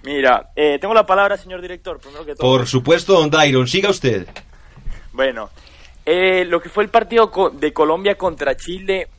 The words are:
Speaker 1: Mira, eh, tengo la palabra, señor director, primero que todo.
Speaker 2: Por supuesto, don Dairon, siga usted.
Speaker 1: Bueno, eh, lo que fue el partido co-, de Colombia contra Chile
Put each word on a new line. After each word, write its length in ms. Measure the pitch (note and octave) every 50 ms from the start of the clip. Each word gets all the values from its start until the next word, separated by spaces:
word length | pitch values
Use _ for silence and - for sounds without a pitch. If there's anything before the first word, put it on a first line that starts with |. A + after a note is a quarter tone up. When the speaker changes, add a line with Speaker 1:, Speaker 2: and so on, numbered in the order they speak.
| -
Speaker 1:
Mira, 460 | C3+ D3 C#3+ C3+ B2+ B2 G#2+ - - -
eh, 240 | - D3+ D3+ C#3+ C#3
tengo 140 | - G3 A3+
la 120 | A3 G#3
palabra, 300 | - F#3 G3 G3+ G3+ G3+
señor 240 | F#3+ F3+ F#3 F#3 F3+
director, 400 | F3+ F3+ F3+ F3 _ F#3 D#3+ C3+
primero 240 | - C#3 C#3+ D3+ E3
que 100 | D3+ C#3+
todo. 160 | - A#2 B2+
Speaker 2:
Por 160 | C3 B2+ A#2+
supuesto, 480 | - - C3 A#2+ C#3 E3 E3+ E3+ - G3
don 160 | F3 D#3 D3+
Dairon, 360 | D3+ D#3 D#3 C#3+ C3 B2+ B2+ B2
siga 200 | C#3+ F#3+ G3 G#3
usted. 400 | F#3+ - - B2+ A2 F#2+ F2 - - - - - - - - - - - - - - - - -
Speaker 1:
Bueno, 380 | - B2+ C3 C3+ B2 A2+ G#2+ - - - - - - - - - - - -
eh, 400 | D3+ E3 F3+ F#3 F#3 F#3 F#3 F3+
lo 160 | F3 E3+ E3
que 80 | E3 -
fue 140 | - G#3
el 80 | G#3 G3+
partido 400 | - A#3 A3 A3 A#3 A3+ A3 G#3+
co-, 200 | - F#3 F#3+ -
de 220 | - C#3 D3 D3+
Colombia 440 | C#3+ - D#3 D3+ E3 F3 G3 G3+ G3
contra 400 | - F#3 F3+ D#3+ - D3 C#3 B2+
Chile 520 | - - - F3+ F#3 F#3+ F#3+ F#3+ F#3+ E3+ - -